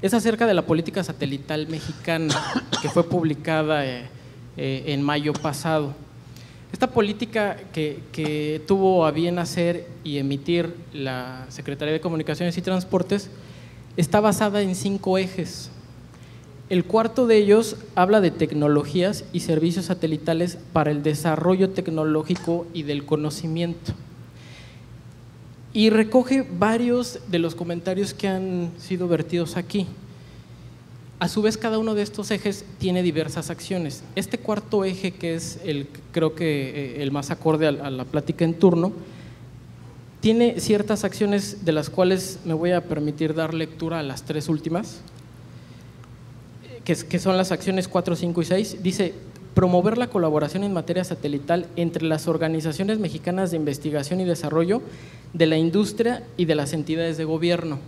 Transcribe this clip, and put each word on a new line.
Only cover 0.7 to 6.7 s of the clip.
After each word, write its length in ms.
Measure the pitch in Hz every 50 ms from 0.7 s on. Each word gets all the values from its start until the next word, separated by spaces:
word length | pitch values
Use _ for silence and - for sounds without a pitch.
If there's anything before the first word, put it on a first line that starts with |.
| 165 156 165 208 - 202 180
satelital 640 | - - - 143 139 139 135 135 - 160 151 156 156
mexicana 680 | 160 156 - - 156 - - - 165 160 165 156 143 135 - - - 247
<coughs> 240 | - - - -
que 80 | - 147
fue 200 | - 175 170 170
publicada, 800 | - 180 160 160 147 139 151 175 160 156 156 151 156 147 143 131
eh, 160 | 127 123 120 120 - - - - - - - - -
eh, 280 | - 139 135 135 135 - 151
en 140 | 147 139
mayo 320 | 143 143 147 147 147 151 147
pasado. 640 | 147 - 160 139 - - 165 160 156 151 139 143 - - - - - - - - - - - - - - -